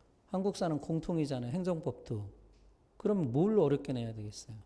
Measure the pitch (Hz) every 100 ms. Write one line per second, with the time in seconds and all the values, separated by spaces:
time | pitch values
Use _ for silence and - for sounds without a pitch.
0 | _ _ _ 185 196 - 175 147 - 165
1 | 156 170 143 127 120 180 180 165 147 -
2 | - 113 101 - - - - _ _ -
3 | 208 208 139 131 196 220 143 139 - 127
4 | 113 110 104 - - 110